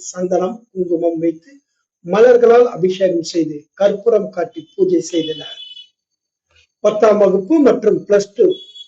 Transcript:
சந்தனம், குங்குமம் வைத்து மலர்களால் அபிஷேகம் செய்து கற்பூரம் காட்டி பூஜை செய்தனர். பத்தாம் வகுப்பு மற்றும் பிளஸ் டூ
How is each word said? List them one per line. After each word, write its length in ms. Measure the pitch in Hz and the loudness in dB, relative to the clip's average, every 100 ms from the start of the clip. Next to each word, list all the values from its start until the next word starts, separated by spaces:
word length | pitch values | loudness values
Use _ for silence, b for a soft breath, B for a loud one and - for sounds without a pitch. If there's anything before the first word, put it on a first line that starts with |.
| - | -14
சந்தனம், 480 | 180 180 180 185 226 _ | -10 -4 -2 -4 -6 _
குங்குமம் 460 | 190 175 165 170 165 | -8 -4 -2 -2 -2
வைத்து 300 | 165 160 277 285 _ _ _ _ | -4 -6 -14 _ _ _ _ _
மலர்களால் 640 | 170 196 240 233 233 240 240 | -4 2 4 4 4 4 2
அபிஷேகம் 520 | - 185 185 190 170 160 | 0 -4 0 -2 -2 -4
செய்து 240 | 175 156 147 - - | -4 -4 -8 -16 -2
கற்பூரம் 480 | 196 196 233 214 190 | -2 0 0 0 -2
காட்டி 260 | 180 165 - 151 | -8 -8 -10 -16
பூஜை 260 | - 180 165 160 | -4 0 0 -2
செய்தனர். 440 | 170 156 151 - - - - - _ _ _ _ _ _ _ _ _ | -6 -6 -10 -14 -20 -20 -20 -20 _ _ _ _ _ _ _ _ _
பத்தாம் 360 | 208 214 226 202 | -2 2 2 4
வகுப்பு 320 | 196 190 - 320 254 | 2 0 0 2 2
மற்றும் 300 | - 214 175 - | 2 0 -2 0
பிளஸ் 260 | 202 - - | -2 -2 0
டூ 100 | 190 - - - | 0 0 -10 -20